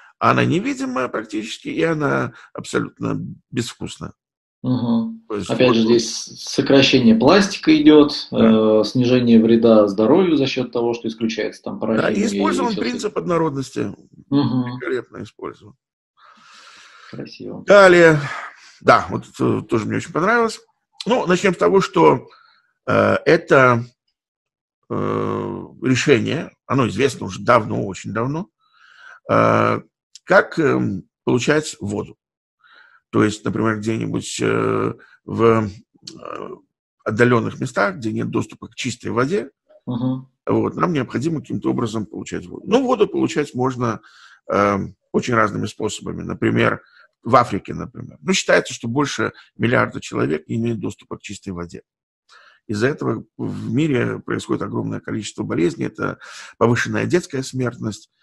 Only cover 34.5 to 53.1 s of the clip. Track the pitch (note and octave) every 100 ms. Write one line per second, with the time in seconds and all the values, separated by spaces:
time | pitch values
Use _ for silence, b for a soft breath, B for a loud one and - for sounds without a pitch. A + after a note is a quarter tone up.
34.5 | - - A2 A2 A2+ b b - G2+ A#2
35.5 | A2+ G#2+ F#2+ _ _ - - G1+ G1+ -
36.5 | - _ _ _ _ - G#2+ A#2+ A#2+ A2
37.5 | - C3 - G3+ F#3 A2 A2 A2+ A2+ G#2
38.5 | - G2 - B2+ A2+ G2+ G#2+ C3+ G3+ C4
39.5 | _ _ _ - A#2 C3 C3 - _ -
40.5 | A2+ G#2+ - E3+ D3+ A#2 B2 D3+ D#3 -
41.5 | A2+ C3 B2+ A#2 A2 G#2+ - - E2+ F2
42.5 | - - A#3 B3+ A#3 - C3+ C3 - C#3+
43.5 | B2 B2+ A#2+ A#2+ G2+ b b b b -
44.5 | F#2+ G2+ G2+ F2+ - _ - - A#2 G#2+
45.5 | G#2 G#2 - G#2+ - - - F2 F2+ A2+
46.5 | A#2 A2+ G#2+ b b b _ A2+ B2+ A#2+
47.5 | G2 - E2 E2 - - - C#3 G3 -
48.5 | F3+ - B2 A#2 B2+ C#3 - G#2+ b b
49.5 | - A#2 B2 A#2 A#2 - A#2+ B2+ D#3 -
50.5 | A#2 A#2 A2+ A2 - _ - - G2+ -
51.5 | F2 F2 - - _ _ _ _ b b
52.5 | b - G#2 B2+ D#3 B2+